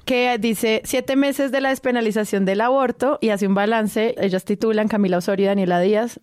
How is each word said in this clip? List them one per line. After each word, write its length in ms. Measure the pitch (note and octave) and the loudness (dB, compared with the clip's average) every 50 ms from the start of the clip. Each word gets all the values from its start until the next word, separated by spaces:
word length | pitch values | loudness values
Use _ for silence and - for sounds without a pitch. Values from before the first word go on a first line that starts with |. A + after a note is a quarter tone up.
| - | -6
que 340 | - C4 B3 B3 B3 B3 A#3 | -2 0 0 2 0 0 0
dice, 440 | G3+ A#3 A3 - - A3 A3 A3 A3 | 0 -2 -2 0 0 0 0 -2 -2
"Siete 320 | - - B3+ B3+ B3+ C4+ | -4 -4 -4 -2 0 0
meses 380 | C4+ C#4 C#4 C#4 - C#4 C#4 A#3 | 0 2 0 0 -2 -2 -2 -2
de 80 | C#4 | 0
la 80 | C4+ C4+ | 0 0
despenalización 720 | C4+ C4 - C4 B3 A#3+ A3+ G#3+ G3 A3 G#3+ - - G3 G3 | -2 -2 -2 -2 -2 0 0 0 0 -2 -2 -2 0 0 0
del 160 | F#3 G3 G3+ | 0 0 0
aborto", 600 | A3+ B3 C4 C#4 C4+ A#3+ A#3+ - A#3+ C4 D4 - | 0 2 2 2 0 0 -2 -2 0 0 0 0
y 80 | - A3 | 0 0
hace 180 | G#3 G3 G#3 F#3+ | 0 0 0 0
un 60 | G3 | 2
balance, 600 | G3+ G3+ G#3 A3+ A3+ G#3+ G3+ - A3 G#3+ A#3 - - | 2 2 2 0 0 0 -2 -2 0 -2 -2 0 -2
ellas 240 | - G3 F3 F#3 - | -2 -2 -2 -2 -2
titulan, 460 | - G#3 G3 - A3 A3 G#3+ G#3+ G#3+ | -4 -4 -2 0 0 0 0 0 0
Camila 300 | - G#3 G3+ F#3 F#3 F3 | 0 0 0 2 0 0
Osorio 260 | F3 - G3+ F#3+ G3 | 0 0 0 0 2
y 20 | G3 | 2
Daniela 320 | G3+ G3+ F#3+ F3+ F3+ F3 | 2 2 2 2 2 2
Díaz, 400 | F3+ F#3+ G#3+ G#3 A#3 A#3+ - - | 2 2 2 2 0 -2 -6 -12